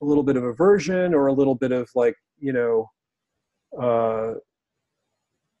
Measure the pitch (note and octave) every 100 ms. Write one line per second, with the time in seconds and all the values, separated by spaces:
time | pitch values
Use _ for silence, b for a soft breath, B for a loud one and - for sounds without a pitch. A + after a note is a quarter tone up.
0 | D3 D3 C3+ B2+ B2 A#2 F#3 G3+ D3+ F#3
1 | F3+ D#3 C#3 C#3 C3+ B2+ C3 B2+ A#2+ B2+
2 | A#2+ A2 _ _ C#3 B2+ A#2+ A2+ A2 _
3 | _ _ _ _ _ _ _ - B2 A#2
4 | A2+ A2 A2+ A2+ - _ _ _ _ _
5 | _ _ _ _ _ _